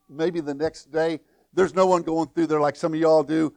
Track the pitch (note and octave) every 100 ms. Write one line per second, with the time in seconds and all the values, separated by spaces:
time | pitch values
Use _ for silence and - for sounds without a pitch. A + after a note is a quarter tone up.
0 | _ C#3 F3 E3+ D3 C#3 D#3+ - - D#3
1 | E3 D#3+ - _ _ - F#3 E3+ F#3 F3+
2 | D#3+ D#3+ D#3 E3+ D#3 D3+ D3 C#3+ E3 D#3
3 | D#3+ D#3 C#3 D#3+ D#3